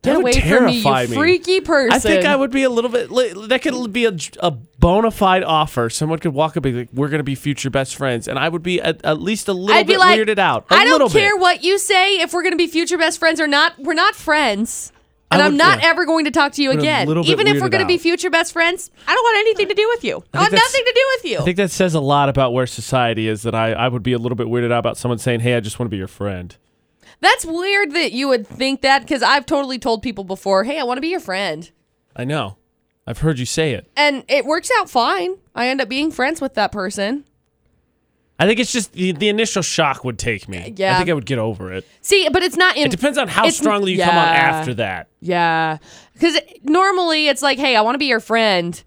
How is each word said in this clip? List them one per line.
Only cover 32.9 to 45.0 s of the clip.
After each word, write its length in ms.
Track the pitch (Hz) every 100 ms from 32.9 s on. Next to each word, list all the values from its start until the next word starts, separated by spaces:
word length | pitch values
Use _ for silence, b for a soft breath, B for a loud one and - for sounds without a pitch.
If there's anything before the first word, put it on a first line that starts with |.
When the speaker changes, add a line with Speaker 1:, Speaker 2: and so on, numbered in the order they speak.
| _ -
Speaker 1:
I've 100 | 117
heard 220 | 151 139
you 40 |
say 280 | 123 - 160
it. 160 | 110 - -
Speaker 2:
And 260 | 294 269 -
it 160 | 277 240
works 240 | 320 - 480
out 100 | 392
fine. 460 | 247 233 381 359 381 _
I 140 | - 247
end 140 | 269
up 80 | 247
being 240 | 208 311
friends 280 | - 262 320
with 140 | 269
that 160 | - 196
person. 540 | 214 185 202 202 277 - _ _ _ _ _ _ _ _ _ _ _
Speaker 1:
I 80 | 180
think 140 | 220
it's 100 | 247
just 220 | 254 190
the, 180 | 160 185
the 180 | 160 208
initial 340 | 208 220 202
shock 420 | 170 - 151 131
would 120 | 127 113
take 320 | 120 104 -
me. 100 | 92
Speaker 2:
Uh, 120 | 90 196
yeah. 180 | 190
Speaker 1:
I 40 | 185
think 120 | 175
I 20 |
would 140 | 156 113
get 140 | 131
over 320 | 110 101 95
it. 120 | 92 - b
Speaker 2:
See, 260 | - 403 359
but 120 | 302
it's 120 | 359 277
not 200 | 370 247
in 80 | 285
Speaker 1:
It 60 |
depends 260 | 190 277 294
on 80 | 226
how 200 | 160 220
Speaker 2:
it's 80 | -
Speaker 1:
strongly 380 | 285 208 196
you 40 | 185
come 120 | 175
on 40 |
Speaker 2:
yeah. 260 | 170 170 160
Speaker 1:
after 340 | 139 160 156
that. 340 | 113 104 92